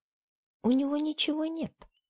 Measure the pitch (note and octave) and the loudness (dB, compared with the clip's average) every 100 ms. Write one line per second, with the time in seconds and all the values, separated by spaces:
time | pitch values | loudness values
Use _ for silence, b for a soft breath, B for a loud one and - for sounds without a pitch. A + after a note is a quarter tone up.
0 | _ _ _ _ _ _ G#3+ C4 C#4 D4 | _ _ _ _ _ _ 2 2 2 0
1 | D4+ D4+ - D4+ D#4+ E4 D4+ - - _ | -2 0 0 0 -2 -4 -6 -10 -20 _
2 | _ | _